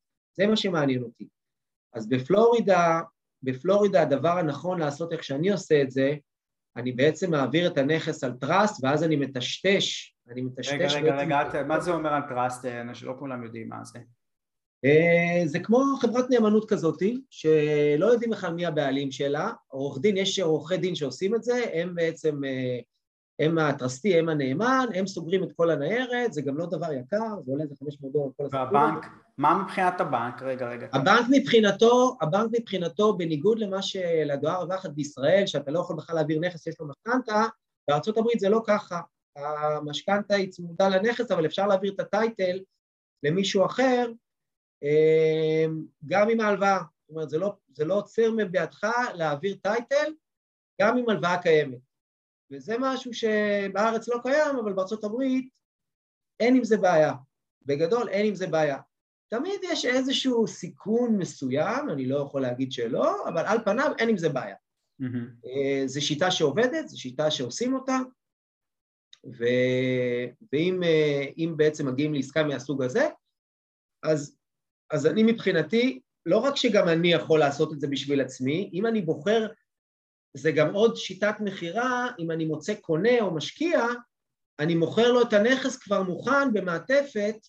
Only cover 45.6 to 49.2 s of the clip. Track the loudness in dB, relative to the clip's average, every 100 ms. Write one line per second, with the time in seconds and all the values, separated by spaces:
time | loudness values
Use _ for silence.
45.6 | 0 -2 -10 _ -2 2 4 2 2 2
46.6 | 2 0 -2 _ _ -10 -4 -2 -2 -6
47.6 | _ -6 -2 -2 -2 0 2 2 0 -2
48.6 | -2 -4 -2 -2 -2 -2